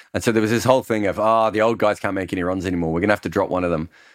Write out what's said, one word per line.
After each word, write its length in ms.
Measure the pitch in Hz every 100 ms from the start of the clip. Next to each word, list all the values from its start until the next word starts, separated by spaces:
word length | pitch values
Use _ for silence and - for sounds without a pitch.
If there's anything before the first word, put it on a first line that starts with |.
| -
And 100 | -
so 80 | 127
there 100 | 110
was 100 | 107
this 120 | 117
whole 200 | 117 131
thing 240 | 113 110 98
of, 120 | 87
"Ah, 300 | 110 113 110
the 120 | 104
old 180 | 113 113
guys 200 | 104 101
can't 140 | 101
make 180 | 95 92
any 120 | 95
runs 240 | 87 95 92
anymore. 260 | 90 82
We're 60 | 85
gonna 140 | 104
have 80 | 104
to 80 | 87
drop 200 | 98 92
one 140 | 90
of 80 | 90
them." 180 | 82 80 _ _